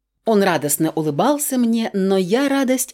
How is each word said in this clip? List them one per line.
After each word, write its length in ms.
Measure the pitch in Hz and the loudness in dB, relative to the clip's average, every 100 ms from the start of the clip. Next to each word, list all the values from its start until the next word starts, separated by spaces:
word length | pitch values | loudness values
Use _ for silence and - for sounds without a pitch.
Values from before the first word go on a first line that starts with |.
| _ _ - | _ _ 0
Он 180 | 214 | 2
радостно 480 | 190 160 147 - 160 | 2 2 -2 0 -2
улыбался 680 | - 156 147 226 294 - 254 | 0 -2 0 0 0 -2 -2
мне, 320 | 233 233 226 | 0 0 -2
но 240 | 196 190 190 | -2 0 0
я 320 | 180 226 285 | 0 0 0
радость 420 | 277 254 262 - | 0 0 -2 -2